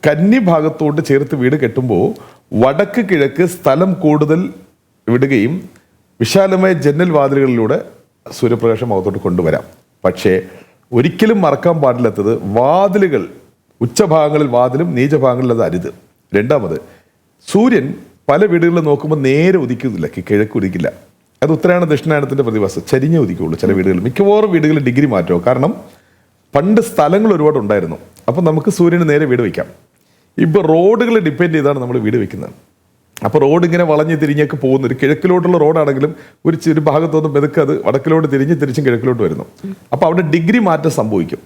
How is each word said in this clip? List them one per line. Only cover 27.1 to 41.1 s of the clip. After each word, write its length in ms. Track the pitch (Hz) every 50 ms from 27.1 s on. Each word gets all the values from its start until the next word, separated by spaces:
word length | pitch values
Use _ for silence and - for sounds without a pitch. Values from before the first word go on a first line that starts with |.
| 175 202 220 226 196
ഒരുപാട് 220 | 165 151 151 147 139
ഉണ്ടായിരുന്നു. 400 | 107 104 104 101 87 80 82 - - - _ - - -
അപ്പം 160 | 120 160 180
നമുക്ക് 260 | 160 156 160 147 220
സൂര്യന് 380 | 185 - 180 170 170 175 175 156
നേരെ 140 | 147 147 156
വീട് 180 | 139 127 123 120
വയ്ക്കാം. 220 | 98 82 - 78 - - - _ _ _ _ _ _ _ _ _ _ _ - -
ഇപ്പോൾ 180 | 165 156 202 180 156 156
റോഡുകൾ 460 | 165 175 196 226 220 240 233 233 220
ഡിപ്പെൻഡ് 360 | 185 160 139 123 175 175 160
ചെയ്താണ് 240 | 156 139 143 143 139
നമ്മൾ 200 | 123 120 123 127
വീട് 180 | 110 110 104
വയ്ക്കുന്നത്. 340 | 123 107 - - 95 - - - - _ _ _ _ _ _ _ _ _ _ _ - -
അപ്പോൾ 120 | - - 151
റോഡ് 260 | 139 139 151 175 175 175
ഇങ്ങനെ 160 | 165 175 175 160
വളഞ്ഞ് 260 | 156 151 151 160 165 147 156
തിരിഞ്ഞൊക്കെ 340 | 147 147 147 151 143 156
പോകുന്ന 300 | 143 131 131 131 135 135
ഒരു 100 | 123 131 131 -
കിഴക്കിലോട്ടുള്ള 560 | 139 151 156 - 180 180 180 170 185 180 170
റോഡാണെങ്കിലും 540 | 147 151 160 165 151 143 139 131 139 156 165 - - - _ _ _
ഒരു 100 | 151 165
ചി-, 160 | 160 - 165 156
ഒരു 80 | 156
ഭാഗത്തുനിന്ന് 500 | 151 156 139 151 165 165 151 156 156 156 139
മെതുക്കെ 240 | 143 143 - 151 -
അത് 260 | 151 139 151 - -
വടക്കിലോട്ട് 420 | - 117 139 135 165 156 160 160 151 135
തിരിഞ്ഞ് 240 | 139 135 147 170 143
തിരിച്ചും 240 | 143 131 127 - 147
കിഴക്കിലോട്ട് 360 | 135 120 117 110 131 127 117 107
വരുന്നു. 240 | 85 78 - - - - _ - 196 190 - - _ -
അപ്പോൾ 140 | 143 196
അവിടെ 160 | 160 165 175 185 156 147
ഡിഗ്രി 240 | 175 165 165 - 247 220 190
മാറ്റം 220 | 165 151 147 160
സംഭവിക്കും. 480 | 135 - 117 110